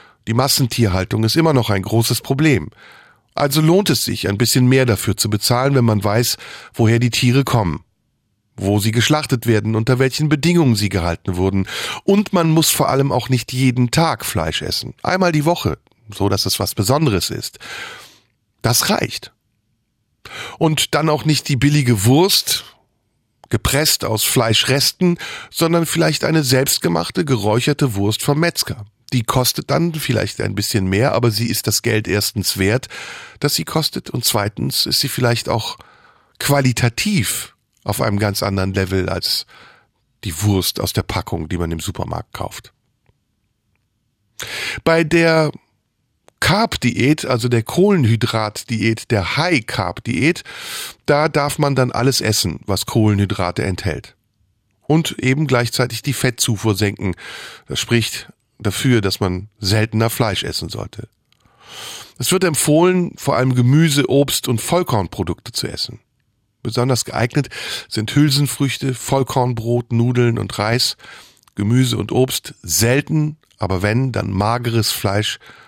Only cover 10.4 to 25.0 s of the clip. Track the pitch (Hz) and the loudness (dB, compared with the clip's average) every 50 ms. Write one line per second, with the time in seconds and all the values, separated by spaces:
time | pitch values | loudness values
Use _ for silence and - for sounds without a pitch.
10.4 | 131 175 175 175 156 127 113 98 104 92 98 92 85 85 85 - - 95 87 90 | 2 2 4 4 4 4 4 2 2 0 0 0 0 0 -2 -4 -4 -4 -2 0
11.4 | 95 95 98 98 92 - - - - - - - - - 196 202 202 - - 180 | 0 2 2 0 -2 -2 -6 -8 -8 -8 -10 -4 0 2 2 2 2 2 0 0
12.4 | 165 160 160 165 151 - - - 143 - 131 135 139 139 - 123 - 127 131 117 | 2 4 4 4 2 2 2 0 0 2 2 2 0 0 0 -2 0 0 0 -2
13.4 | - - 127 127 135 127 120 127 123 117 - 160 165 160 123 - - - - 90 | -2 -4 -2 0 2 2 2 2 2 2 2 2 2 2 0 -2 -6 -4 -4 -2
14.4 | 80 82 - - - - - - - - - _ - - 185 190 185 175 160 151 | -2 -2 -4 -4 -6 -6 -6 -6 -8 -10 -12 _ -4 -2 0 0 2 2 2 2
15.4 | 143 165 175 - - 85 73 - _ _ _ _ _ - - - 98 101 98 95 | 2 2 0 2 0 -2 -2 -4 _ _ _ _ _ -16 -6 -2 -2 0 0 0
16.4 | - 95 - - 98 - - - 95 101 131 156 165 131 98 85 - - 82 - | -2 -2 -2 -2 -4 -2 -2 -2 0 2 2 2 2 2 2 0 -2 -4 -6 -8
17.4 | - - - - - - - - - - - - - - - _ _ _ _ _ | -10 -12 -14 -16 -18 -16 -14 -14 -14 -14 -16 -18 -20 -20 -20 _ _ _ _ _
18.4 | _ _ _ _ - 113 113 - - - 208 - - - - - - - - _ | _ _ _ _ -2 0 0 0 0 0 0 0 0 -4 -6 -10 -14 -16 -20 _
19.4 | _ _ _ _ _ _ _ _ _ _ _ _ _ _ _ _ - - - - | _ _ _ _ _ _ _ _ _ _ _ _ _ _ _ _ -20 -18 -14 -14
20.4 | - - - - 165 156 156 - - - - 147 156 160 151 143 - 156 147 - | -14 -14 -4 0 0 0 0 0 -2 -2 -2 0 2 2 0 2 2 0 0 0
21.4 | - - 143 117 107 147 147 151 131 123 117 98 95 120 131 156 185 196 - - | 0 -2 0 2 4 4 4 4 4 4 2 4 4 4 6 6 4 4 2 0
22.4 | - - - - - - - _ _ _ _ _ _ _ _ _ _ _ _ _ | 0 -2 -4 -4 -6 -10 -20 _ _ _ _ _ _ _ _ _ _ _ _ _
23.4 | - - - 107 - - - 143 156 156 - - - - 110 107 - - - 131 | -8 -4 -4 -2 -2 -2 0 0 0 0 0 0 -2 -2 -2 -2 -2 0 2 2
24.4 | 113 113 110 110 - - 131 143 - - - - | 2 4 2 2 2 2 0 0 0 -2 0 2